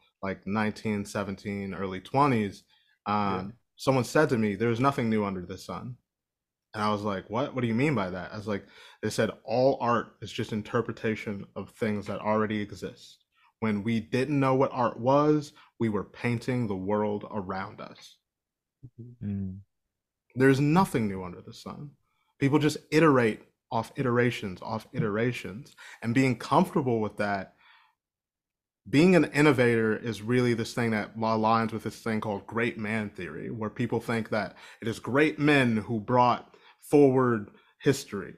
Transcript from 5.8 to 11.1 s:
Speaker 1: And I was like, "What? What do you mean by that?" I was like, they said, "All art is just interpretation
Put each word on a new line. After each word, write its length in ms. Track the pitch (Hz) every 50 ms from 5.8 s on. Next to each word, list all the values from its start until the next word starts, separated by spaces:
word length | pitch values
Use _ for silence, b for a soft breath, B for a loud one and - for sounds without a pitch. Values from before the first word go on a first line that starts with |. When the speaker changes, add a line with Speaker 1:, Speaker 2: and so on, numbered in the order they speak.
| - 123 123 - _ _ _ _ _ _ _ _ _ _ _ _ _ _
Speaker 1:
And 100 | - 107
I 60 | 107 107
was 120 | 104 101
like, 260 | 104 104 98 95 90 -
"What? 260 | 101 117 143 - -
What 60 | 127
do 60 | 120
you 80 | 117 110
mean 200 | 117 139 160 147
by 140 | 107 95 92
that?" 240 | 90 92 85 -
I 60 | - 107
was 100 | 98 107
like, 160 | 101 95 - b b b b b b b
they 80 | - 107
said, 180 | - - 113 104 - - _
"All 320 | - 110 123 127 139 135 -
art 360 | 123 120 120 110 - - _ _
is 100 | 110 98
just 220 | - - 113 - 117
interpretation 880 | 107 101 - - 120 113 - 117 - - 113